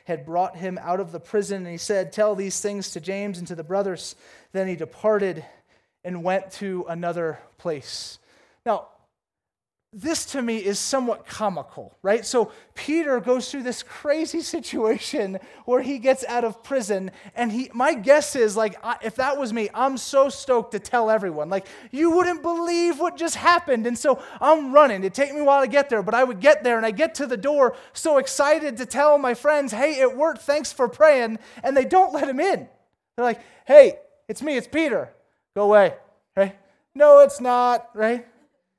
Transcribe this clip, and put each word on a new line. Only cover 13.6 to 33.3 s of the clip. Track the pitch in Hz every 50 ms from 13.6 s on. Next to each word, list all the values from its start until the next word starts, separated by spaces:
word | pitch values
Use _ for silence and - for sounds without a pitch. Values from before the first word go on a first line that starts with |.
this | 240 254 - - -
crazy | - - - - 294 285 320 320 311 - 330
situation | - - - 330 - - - 254 226 220 - - - - - 294 202 190 196 185 - - - - -
where | 240 247 262
he | 254 247 285 247
gets | 214 262 262 262 -
out | - 240 240
of | 233 226 202 - -
prison, | - 277 262 214 190 208 190 190 185 - - - 202 -
and | - 240 226
he, | 208 240 262 -
my | - 233 254 302 330
guess | 240 185 262 285 311 294 - -
is, | 269 226 214 190
like, | 220 220 214 - - -
I, | 226 247 -
if | 214 220 -
that | - 262 - 277 277
was | 269 220
me, | 214 233 214 196
I'm | - 214 254 269 269
so | 240 - - 285 269 269 277
stoked | - - - - 254 233 226 226
to | - 196
tell | - - - 240 226 220
everyone. | 220 214 196 180 156 147 151 165
Like, | 190 196 - - - - - -
you | - 269 330 339
wouldn't | 330 359 359 349 349 311
believe | 285 339 339 339 339 339 349 339 339 349 302 269
what | 349 339 -
just | 269 330 320 -
happened, | - 247 330 349 349 339 302 254 226 220
and | 240 240
so | - - 294 254 262 - - - -
I'm | 240 285 320 320 285 262
running. | 262 294 302 262 208 190 190
It'd | 190 -
take | 262 277 277
me | 277 294
a | 294
while | 277 277 277
to | 269 226
get | 240 285 277 277
there, | 240 214
but | 185 208 226
I | 240 262
would | 254 233 180
get | 202 285 302 302 233
there, | 247 233
and | 226 220
I | 226
get | 202 208 311 330 320
to | - 294 240
the | 254
door | 202 180 277 294 285 262 233 - - - -
so | - - - 330 294 269
excited | - - - - 285 285 311 320 302 285 233 202
to | 254
tell | - - 262 285 302 294
my | 294 269 247 240
friends, | - - 294 302 294 277 240
"Hey, | 214 220 269 311 302 262
it | 262 247 -
worked, | 254 302 330 285 -
thanks | - - 285 302 254 -
for | - - 254 233
praying," | 247 - 302 311 285 254 233 226 220 220 - - - -
and | - 262 269
they | 277 262
don't | 208 349 370 381 -
let | - 294 302 285
him | 254 269
in. | 330 392 330 185 - - _ _ _ _ _ _ _ _ _
They're | - 247
like, | 240